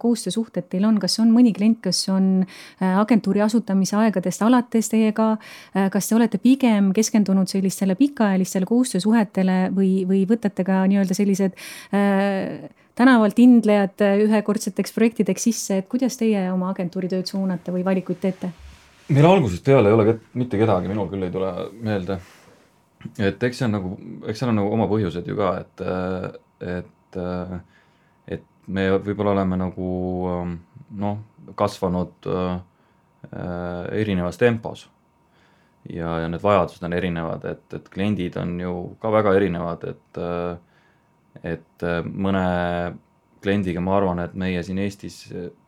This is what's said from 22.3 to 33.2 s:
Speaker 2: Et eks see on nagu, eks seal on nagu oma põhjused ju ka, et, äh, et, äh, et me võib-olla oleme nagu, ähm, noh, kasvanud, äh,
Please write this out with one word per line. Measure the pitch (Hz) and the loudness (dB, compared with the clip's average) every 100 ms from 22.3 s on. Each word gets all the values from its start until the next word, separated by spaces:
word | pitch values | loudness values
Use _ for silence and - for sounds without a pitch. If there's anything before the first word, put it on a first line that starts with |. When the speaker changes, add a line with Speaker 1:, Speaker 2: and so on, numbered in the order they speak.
| - - _ _ _ _ _ - - | -20 -20 _ _ _ _ _ -16 -4
Speaker 2:
Et | 98 - 123 | -2 0 -4
eks | 123 | -2
see | 117 | -2
on | |
nagu, | 104 92 98 - 90 - | -2 -4 -10 -14 -12 -10
eks | 107 | -6
seal | 123 | -2
on | 110 | 0
nagu | 101 113 | 0 0
oma | 95 | 0
põhjused | 107 95 82 87 | 0 -2 -4 -6
ju | 101 | -2
ka, | 95 92 | -2 -2
et, | - - | -8 -10
äh, | 92 92 92 92 101 - _ _ 90 90 | -6 -4 -4 -6 -8 -12 _ _ -10 -10
et, | 87 _ _ 95 | -10 _ _ -10
äh, | 90 90 90 90 - _ _ _ _ _ - 87 | -8 -8 -8 -12 -14 _ _ _ _ _ -12 -12
et | - _ - | -12 _ -8
me | 95 95 95 | -2 0 0
võib-olla | 98 101 101 | -2 -2 0
oleme | 98 92 92 | 0 0 -2
nagu, | 92 90 92 90 90 90 90 | -4 -6 -6 -4 -4 -4 -4
ähm, | 90 87 85 - - - 104 | -4 -6 -10 -14 -20 -18 -8
noh, | 101 107 107 _ - 98 | -6 -6 -12 _ -18 -4
kasvanud, | 104 - 95 90 87 - 101 | -4 -2 -4 -2 -4 -8 -8
äh, | 92 90 90 92 _ _ _ _ _ | -4 -4 -6 -10 _ _ _ _ _